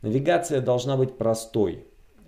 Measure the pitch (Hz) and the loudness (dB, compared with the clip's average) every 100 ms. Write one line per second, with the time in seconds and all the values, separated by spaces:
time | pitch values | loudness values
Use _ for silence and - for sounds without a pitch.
0 | 110 123 143 175 - 143 110 - 135 135 | -2 -2 2 0 0 -2 0 0 0 0
1 | 127 - 113 110 - 113 98 85 - - | 0 0 0 0 -2 0 0 -2 -14 -20
2 | - - | -20 -20